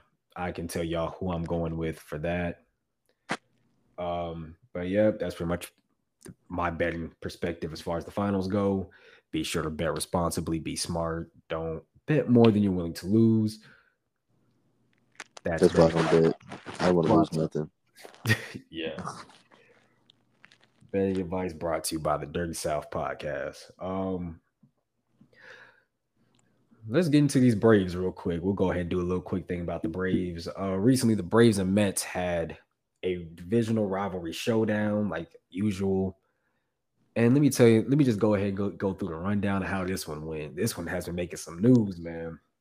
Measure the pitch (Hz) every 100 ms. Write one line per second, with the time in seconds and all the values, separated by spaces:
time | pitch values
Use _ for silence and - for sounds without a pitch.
0 | _ _ _ 90 90 87 85 87 82 82
1 | 80 - 92 85 82 85 82 82 80 78
2 | - 78 82 87 87 - _ _ _ _
3 | _ _ - - _ _ _ _ _ -
4 | 87 87 85 82 80 85 _ 90 90 101
5 | 107 - 90 - 85 85 - _ _ _
6 | _ _ - - _ 87 87 82 85 82
7 | 80 - 85 - 87 82 82 76 90 85
8 | - 104 101 98 92 101 98 95 90 -
9 | - - _ 80 78 85 78 78 80 76
10 | - 90 85 90 82 82 76 73 - 85
11 | 82 82 82 _ - 80 82 78 - _
12 | - 151 - 120 117 104 101 90 85 -
13 | 87 110 113 110 107 107 - - _ _
14 | _ _ _ _ _ _ _ _ _ _
15 | _ - - - 92 82 87 85 82 82
16 | 80 82 82 - - - - - 90 87
17 | 80 80 80 80 78 78 78 _ _ -
18 | - - 107 - - 127 - 80 80 78
19 | 87 - - - _ _ _ _ _ _
20 | _ _ _ _ - _ _ _ - 98
21 | 98 95 85 92 90 78 85 78 - 80
22 | 78 73 73 82 85 80 82 76 - -
23 | 67 69 76 71 71 - - - 90 95
24 | 95 92 87 82 _ _ _ _ _ _
25 | _ _ _ _ - - - _ _ _
26 | _ _ _ _ _ _ _ _ 110 139
27 | 170 147 147 135 127 104 113 104 92 90
28 | 92 - 98 85 90 98 92 90 85 90
29 | 87 90 - 95 - 87 85 82 82 92
30 | 92 92 90 85 85 - 98 95 117 127
31 | 113 104 85 110 117 98 92 101 101 -
32 | - 92 90 85 80 80 _ _ _ _
33 | 92 90 82 85 87 117 113 110 101 95
34 | 101 90 82 - - 113 107 104 104 104
35 | 101 80 82 - _ 90 107 95 98 95
36 | 92 - _ _ _ _ _ _ _ _
37 | _ 113 117 139 143 - 117 110 110 143
38 | 127 101 110 101 101 98 101 - 101 90
39 | 90 80 95 101 101 98 87 95 92 95
40 | - 76 80 78 76 85 113 - 82 92
41 | 87 87 87 80 78 85 117 123 101 85
42 | 82 82 82 80 _ _